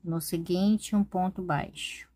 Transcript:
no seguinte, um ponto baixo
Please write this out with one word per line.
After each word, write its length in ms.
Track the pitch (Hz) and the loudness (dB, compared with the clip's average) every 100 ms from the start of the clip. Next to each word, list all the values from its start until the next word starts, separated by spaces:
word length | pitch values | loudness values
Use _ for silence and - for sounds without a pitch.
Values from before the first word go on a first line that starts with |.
no 160 | 170 165 | -2 -4
seguinte, 760 | 156 170 170 180 202 214 - 208 | -2 -4 0 2 4 4 2 0
um 80 | |
ponto 400 | 202 185 185 190 | 2 2 0 -2
baixo 640 | 180 147 - - - - - | -2 -2 -2 -8 -10 -10 -16